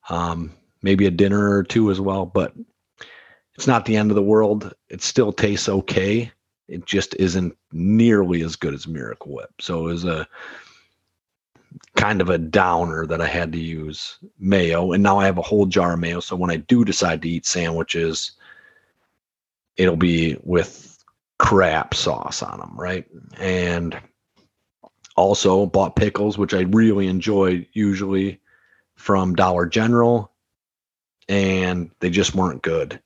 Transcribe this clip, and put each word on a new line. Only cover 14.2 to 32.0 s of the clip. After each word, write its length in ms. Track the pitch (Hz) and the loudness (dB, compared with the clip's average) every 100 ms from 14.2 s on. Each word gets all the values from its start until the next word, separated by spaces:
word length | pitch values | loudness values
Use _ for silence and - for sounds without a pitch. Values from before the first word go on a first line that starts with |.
| 196 _ | -20 _
mayo, 540 | 95 98 87 82 92 | 0 2 2 0 0
and 100 | 90 | 2
now 160 | 101 98 | 4 4
I 60 | |
have 140 | 98 87 | 2 0
a 40 | |
whole 220 | 80 104 | 0 2
jar 300 | 98 95 87 | 2 2 0
of 60 | 85 | 0
mayo. 200 | 85 87 | -4 -6
So 160 | - 92 | -6 -4
when 140 | 90 | -2
I 60 | 82 | -4
do 280 | - 123 | 2 4
decide 380 | 107 90 90 78 | 4 2 0 -2
to 80 | 82 | -4
eat 160 | 82 - | -4 -4
sandwiches, 840 | 90 82 82 82 85 82 80 - _ - - _ _ _ _ _ _ _ _ _ _ _ - | -2 -2 -4 -4 -2 -2 -4 -8 _ -20 -20 _ _ _ _ _ _ _ _ _ _ _ 0
it'll 180 | 92 85 | 2 4
be 400 | 90 82 82 73 | 2 2 0 -4
with 500 | - 87 - - - _ _ _ _ _ | 0 0 0 -10 -20 _ _ _ _ _
crap 560 | 113 101 90 78 - | 2 4 4 2 -2
sauce 480 | - - 62 - - | -4 -2 -4 -6 -10
on 180 | - 50 | -10 -12
'em, 140 | 50 50 | -14 -10
right? 300 | 90 92 - 85 - - | -8 -8 -10 -20 -20 -8
And 600 | 95 90 87 87 85 - - _ _ _ _ _ _ _ - _ - - | -4 -2 -2 -2 -6 -10 -18 _ _ _ _ _ _ _ -20 _ -6 0
also 480 | 95 101 98 92 | 2 4 2 2
bought 320 | 101 98 92 - | 2 0 0 0
pickles, 400 | 104 - 104 101 | -2 -2 -4 -2
which 160 | 95 | -2
I 80 | 95 | -2
really 460 | 92 107 113 101 95 | 2 4 4 2 0
enjoy 600 | 92 107 101 95 90 90 | -2 0 2 2 0 -4
usually 680 | 110 104 98 98 98 98 95 _ _ _ _ _ _ | -2 0 0 -2 -2 -2 -6 _ _ _ _ _ _
from 380 | - 98 92 | 0 0 2
Dollar 300 | 87 92 90 | 2 2 2
General, 680 | 87 110 110 120 117 120 101 _ _ _ _ _ _ _ _ _ - | 0 0 2 4 4 2 -2 _ _ _ _ _ _ _ _ _ -2
and 640 | 98 95 95 92 90 82 _ | 0 2 0 -2 -4 -6 _